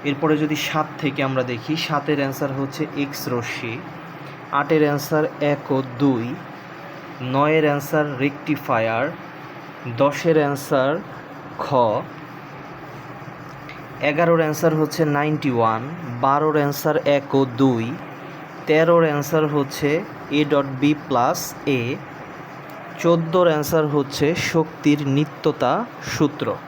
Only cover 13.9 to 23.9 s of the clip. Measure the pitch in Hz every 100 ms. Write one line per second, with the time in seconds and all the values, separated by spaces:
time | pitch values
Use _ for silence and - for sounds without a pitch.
13.9 | - 143 151 170 170 156 151 170 156 151
14.9 | - 156 143 151 151 143 120 113 110 131
15.9 | 170 - 120 135 143 156 151 143 139 165
16.9 | 147 - 143 139 139 131 117 135 120 113
17.9 | 165 - - - - - - - 156 165
18.9 | 170 160 147 143 165 151 147 139 - 143
19.9 | 156 208 - - 143 147 143 139 131 143
20.9 | 147 - 127 127 175 - - - 135 117
21.9 | 147 - - - - - - - - -
22.9 | - 170 170 165 180 175 151 147 165 151